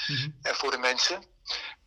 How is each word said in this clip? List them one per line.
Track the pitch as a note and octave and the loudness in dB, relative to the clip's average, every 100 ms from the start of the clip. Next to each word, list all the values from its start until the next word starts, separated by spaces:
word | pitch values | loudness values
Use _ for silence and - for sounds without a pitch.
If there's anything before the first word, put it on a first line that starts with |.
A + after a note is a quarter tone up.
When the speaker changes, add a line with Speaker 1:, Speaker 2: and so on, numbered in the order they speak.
| - | -2
Speaker 1:
Mhm. | C#3 C#3+ - | -2 -2 -4
Speaker 2:
en | D#3+ - | -2 0
voor | C#3 | 0
de | B2+ | 2
mensen. | B2 B2 - F#3 - _ - - - - | 2 4 2 0 -6 _ -8 -8 -8 -14